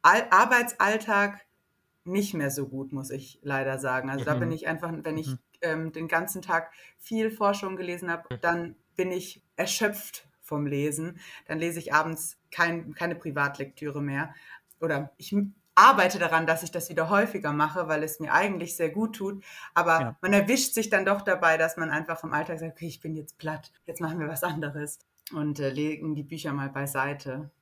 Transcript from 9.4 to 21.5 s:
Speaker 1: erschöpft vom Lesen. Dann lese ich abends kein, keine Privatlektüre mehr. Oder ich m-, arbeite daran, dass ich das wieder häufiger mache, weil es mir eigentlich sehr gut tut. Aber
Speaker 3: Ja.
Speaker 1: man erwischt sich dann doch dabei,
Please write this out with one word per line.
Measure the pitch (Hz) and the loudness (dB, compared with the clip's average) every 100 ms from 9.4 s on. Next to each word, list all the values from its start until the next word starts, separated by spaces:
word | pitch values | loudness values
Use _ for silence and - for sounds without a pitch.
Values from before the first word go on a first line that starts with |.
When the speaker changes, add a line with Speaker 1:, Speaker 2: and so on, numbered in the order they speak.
| _ - | _ -4
Speaker 1:
erschöpft | 185 - 208 208 - - _ _ | -2 2 0 0 -10 -14 _ _
vom | - 151 143 | -6 -4 -2
Lesen. | 143 147 156 160 175 - - - | 0 -2 -2 -6 -10 -18 -20 -8
Dann | 156 | -4
lese | 170 165 | -2 -4
ich | - | 2
abends | 151 160 160 - - _ | 2 2 -4 -8 -12 _
kein, | - 170 170 139 - | 0 0 0 -6 -6
keine | 170 160 | -4 -4
Privatlektüre | 160 143 143 143 139 - 151 143 | -4 0 -2 -2 -10 -8 -8 -4
mehr. | 143 139 151 - - - _ - | -4 -2 -4 -10 -20 -20 _ -6
Oder | 160 143 147 _ | -2 -2 -4 _
ich | - | -2
m-, | 202 202 - _ - | -2 -2 -6 _ 10
arbeite | 226 269 185 190 | 10 10 4 2
daran, | 170 160 160 | 2 2 2
dass | 165 | 0
ich | 170 | 0
das | 175 170 | -6 -4
wieder | 165 160 | -2 2
häufiger | 202 214 196 151 | 4 2 0 -2
mache, | 147 151 185 160 | 2 0 0 0
weil | 151 | -2
es | 151 - | -2 -6
mir | 156 | 2
eigentlich | 160 202 180 170 - | 4 4 -2 -6 -2
sehr | 160 | -2
gut | 208 220 - | 0 -4 -4
tut. | 196 196 - - - - | -6 -8 -14 -18 -2 0
Aber | 170 165 120 | 4 2 2
Speaker 3:
Ja. | - | -2
Speaker 1:
man | 185 | 4
erwischt | 202 202 262 - | 4 6 2 2
sich | - 214 | 0 2
dann | 196 190 | 2 4
doch | 202 | 2
dabei, | 196 185 165 | 2 4 4